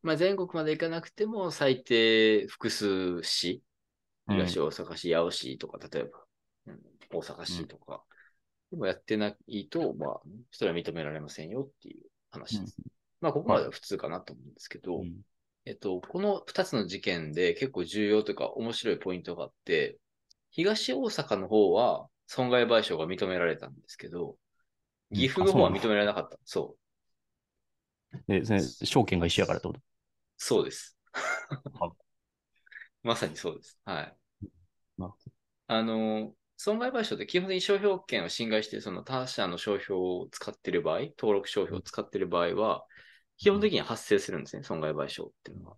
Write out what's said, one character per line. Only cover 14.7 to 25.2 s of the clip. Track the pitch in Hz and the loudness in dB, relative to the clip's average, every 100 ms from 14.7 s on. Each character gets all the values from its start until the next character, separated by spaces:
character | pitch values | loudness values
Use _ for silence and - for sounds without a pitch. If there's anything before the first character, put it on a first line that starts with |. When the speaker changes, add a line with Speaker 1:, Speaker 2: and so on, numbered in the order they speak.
| - | -12
Speaker 1:
ど、 | 92 80 | -6 -6
Speaker 2:
は | |
い。 | 87 | -6
う | |
ん。 | 92 101 _ _ _ - | -10 -16 _ _ _ -16
Speaker 1:
え | |
っ | 98 | -8
と、 | 101 92 | -4 -4
こ | - 180 | -6 -2
の | 208 190 - | 0 0 -2
二 | - | -2
つ | 180 | 0
の | 123 92 | 0 -2
事 | 95 | -4
件 | 98 87 78 | -2 -4 -4
で | 78 87 | 2 2
結 | 85 131 | 2 -2
構 | 113 | -4
重 | 87 101 104 | -4 0 4
要 | 107 | 4
と | 107 | 2
い | |
う | 98 | -2
か | 64 | -4
面 | - 117 | -4 -4
白 | 113 113 | -2 -2
い | 90 | -2
ポ | 95 | -2
イ | 90 | -6
ン | |
ト | 85 82 | -6 -8
が | |
あ | 69 | -8
っ | _ - | _ 0
て、 | 82 65 - _ _ _ _ _ | 2 2 -4 _ _ _ _ _
東 | - 180 214 - | 0 2 2 0
大 | 262 | -2
阪 | 247 - - 98 | -2 -2 -2 -2
の | 95 | 4
方 | 107 98 | 6 8
は | 92 120 87 - _ _ | 8 4 2 -4 _ _
損 | - 127 | -2 4
害 | 123 120 | 4 6
賠 | 117 | 6
償 | 104 82 | 4 -2
が | 80 | -2
認 | 92 98 | -2 -2
め | 92 | 2
ら | 87 | 2
れ | 78 | 0
た | 67 | -6
ん | |
で | 67 _ | -16 _
す | - | -16
け | - | -12
ど、 | 87 85 - _ _ _ _ _ _ _ | -8 -8 -10 _ _ _ _ _ _ _
Speaker 2:
う | |
ん。 | |
Speaker 1:
岐 | 104 | 2